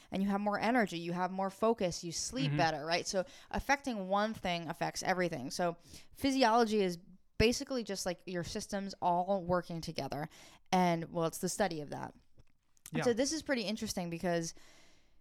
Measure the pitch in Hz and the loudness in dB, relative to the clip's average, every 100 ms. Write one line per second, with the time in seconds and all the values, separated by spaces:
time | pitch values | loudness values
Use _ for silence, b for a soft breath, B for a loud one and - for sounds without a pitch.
0 | B 190 196 196 208 202 214 254 208 170 | B -2 0 0 0 0 2 2 2 -2
1 | 170 180 180 190 190 - 175 240 185 165 | -4 -2 -2 -2 -4 0 2 2 0 -2
2 | 175 156 - 247 147 147 165 156 156 175 | -6 -6 -4 -2 0 2 2 0 -2 -2
3 | - 190 180 B B 202 - 277 269 220 | 0 -2 -2 B B -6 0 0 0 -4
4 | 185 196 220 220 190 170 165 - 160 - | 0 2 2 -2 -2 -2 -4 -4 -4 -2
5 | - 175 175 160 120 - 175 165 B B | 0 2 0 -2 -6 -2 -2 -2 B B
6 | B - 277 269 240 233 233 214 185 170 | B -4 0 4 6 6 4 4 2 0
7 | - - _ - 220 240 277 262 208 190 | -10 -20 _ 2 2 2 -2 -4 -4 -4
8 | 190 175 - 180 165 214 - 202 196 - | -4 -6 -6 -6 -4 -6 -6 -6 -6 -2
9 | 180 175 185 196 175 180 170 165 160 156 | 0 2 2 0 2 0 0 -6 -6 -6
10 | 135 139 156 B B B - 185 180 170 | -4 -4 -6 B B B 0 4 4 2
11 | 156 175 165 - 180 - 196 160 147 139 | -2 0 0 0 -4 0 0 -2 -8 -8
12 | 131 - _ - - _ _ _ - 160 | -10 -14 _ -20 -20 _ _ _ -6 0
13 | 196 220 277 311 - 254 196 214 214 - | 2 2 0 0 -2 -2 -2 -4 -4 -4
14 | 175 170 180 170 165 - b b b b | -4 -2 0 0 0 -8 b b b b
15 | b b | b b